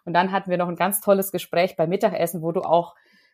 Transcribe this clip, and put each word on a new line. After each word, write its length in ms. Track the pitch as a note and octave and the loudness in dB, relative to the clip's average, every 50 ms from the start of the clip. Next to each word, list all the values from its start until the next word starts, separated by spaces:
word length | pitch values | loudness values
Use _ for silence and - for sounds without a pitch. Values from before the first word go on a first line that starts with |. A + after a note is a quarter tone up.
| _ | _
Und 100 | F3+ E3 | -2 0
dann 180 | E3+ F#3 F#3+ G3 | 2 2 2 0
hatten 180 | G3 F#3 F3+ | -4 -2 -2
wir 80 | F3+ F3 | -2 -2
noch 100 | F3 F3 | -2 -2
ein 80 | F3 | -2
ganz 240 | - F3 G3 G3 - | -2 -2 -2 -2 0
tolles 300 | - G#3 G3 G3 F#3+ - | 2 4 4 4 2 0
Gespräch 460 | - E3+ - - - E3+ F3+ F#3 - | -6 -8 -6 -2 0 0 0 0 0
beim 140 | - D#3+ D#3+ | -2 -2 0
Mittagessen, 520 | F#3 G3+ A#3 G3+ F3 - E3+ E3+ - E3+ D#3 | 0 0 0 0 0 -2 -2 -4 -4 -4 -6
wo 80 | E3 | -4
du 120 | E3 F3+ - | -4 -4 0
auch 340 | - D#3+ E3+ F3 - - _ _ _ _ _ _ _ | 2 2 2 2 0 -8 _ _ _ _ _ _ _